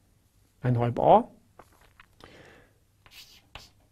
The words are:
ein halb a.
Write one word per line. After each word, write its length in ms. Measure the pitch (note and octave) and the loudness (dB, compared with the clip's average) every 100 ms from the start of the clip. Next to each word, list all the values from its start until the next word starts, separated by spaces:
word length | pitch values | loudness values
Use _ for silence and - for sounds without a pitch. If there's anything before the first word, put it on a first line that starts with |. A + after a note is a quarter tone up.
| _ _ _ _ _ _ | _ _ _ _ _ _
ein 180 | B2+ A#2+ | -4 -2
halb 200 | A#2+ - | -4 -2
a. 300 | D#3 G3+ - - _ - - _ - - - _ - - - - - _ _ _ - - - - _ - - _ _ | 2 2 2 -12 _ -20 -20 _ -20 -20 -20 _ -20 -20 -20 -20 -20 _ _ _ -20 -20 -20 -20 _ -20 -20 _ _